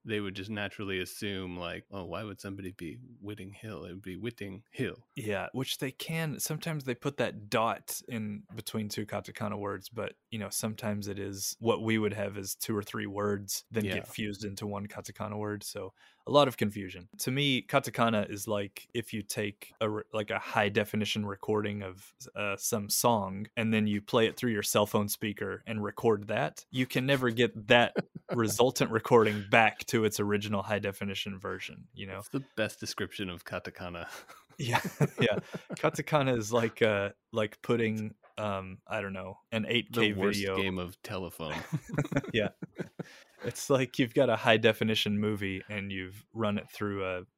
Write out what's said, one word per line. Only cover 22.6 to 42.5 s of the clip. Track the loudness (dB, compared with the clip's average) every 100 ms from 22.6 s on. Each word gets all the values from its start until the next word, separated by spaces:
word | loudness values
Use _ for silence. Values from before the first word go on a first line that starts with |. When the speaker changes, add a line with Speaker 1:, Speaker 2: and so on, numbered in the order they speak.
| -2 -2 0
Speaker 2:
song, | 2 4 4 0 -6 -6 0
and | 4
then | 4 4
you | 2
play | 2 4 4
it | 2
through | 0
your | 2
cell | 2 4 4
phone | 2 2
speaker | -2 -4 -4 -6 -6 -6
and | -4
record | -4 2 4 4 2
that, | 0 0 -4 -6
you | -2 0
can | 2 4
never | 4 4
get | 4 2 2 8
that | 8 8 2 -6
Speaker 1:
<laughs> | -16 -4
Speaker 2:
resultant | 2 2 6 4 4 2
recording | 2 8 8 8 2 6
back | 8 8 4 0
to | 2
its | 2 2
original | 2 2 2 -2
high | 0 0
definition | -2 -4 -6 -6 -6 -6
version, | -6 -6 -8 -14 -18
you | -14 -10
know? | -10
Speaker 1:
It's | -6
the | -6 -4 -4
best | -4 -4
description | -8 -6 -6 -4 -6
of | -6
katakana. | -8 -8 -8 -10 -10 -8 -10
<laughs> | -12 -16 -20 _ -8
Speaker 2:
Yeah, | -2 -2 -2 0
<laughs> | 0 2
yeah. | 2 2 -4 -14 -10
Katakana | -2 0 0 2 2 4 2
is | 2
like, | 2 2 4
uh, | 4 4 0 -6 _
like | -2 -2 -4
putting, | 0 2 4 0 -4 -10 _ -6
um, | -2 -2 -6 -14 -6
I | -4
don't | -4
know, | -6 -8 -12 _
an | -4 0
eight | -2 0
K | 2 4
Speaker 1:
The | 4
worst | 2 2
Speaker 2:
video. | 0 0
Speaker 1:
game | 0 0
of | -4 -8
telephone. | -8 -6 -6 -8 -6 -6 -6 -8 -4
Speaker 2:
<laughs> | -4 -2 -4 0
Yeah. | 0 0